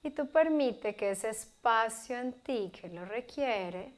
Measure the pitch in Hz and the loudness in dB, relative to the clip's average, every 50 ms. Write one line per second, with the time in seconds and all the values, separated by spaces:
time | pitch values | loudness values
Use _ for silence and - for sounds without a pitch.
0 | _ 302 285 - 294 277 - 320 320 330 311 302 285 254 233 - - 214 208 - | _ -6 -4 -2 -4 2 4 4 6 6 4 4 4 2 0 0 -4 -4 -2 0
1 | 214 202 196 196 - 220 220 - - - _ _ _ 240 226 226 226 226 226 - | 0 -2 0 0 -2 -4 -4 -6 -10 -14 _ _ _ 4 4 6 4 2 -2 -6
2 | - - 254 240 247 254 247 - _ - 269 233 196 180 - - - 175 175 170 | -8 -8 -6 -4 -4 -4 -6 -6 _ -2 -2 0 -2 -4 -6 -12 -14 -12 -10 -10
3 | 180 185 208 233 247 - - - 277 262 226 202 185 175 175 180 196 254 262 | -8 -6 -6 -6 -6 -6 -2 -2 0 2 2 0 0 -2 -4 -6 -8 -10 -14